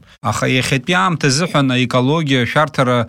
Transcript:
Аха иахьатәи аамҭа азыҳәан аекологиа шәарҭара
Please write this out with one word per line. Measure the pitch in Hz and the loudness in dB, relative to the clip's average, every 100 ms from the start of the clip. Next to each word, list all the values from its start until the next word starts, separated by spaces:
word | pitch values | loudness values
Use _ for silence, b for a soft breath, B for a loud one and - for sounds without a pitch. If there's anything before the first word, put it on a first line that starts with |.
| b b | b b
Аха | 107 - 131 | -6 -4 0
иахьатәи | 127 123 135 123 | 0 0 -2 0
аамҭа | 180 190 156 147 | 0 0 0 0
азыҳәан | 131 175 147 135 | 0 0 0 0
аекологиа | 127 120 131 127 160 151 131 117 | 0 0 0 2 0 0 0 0
шәарҭара | 151 151 - 127 123 | 0 0 0 0 0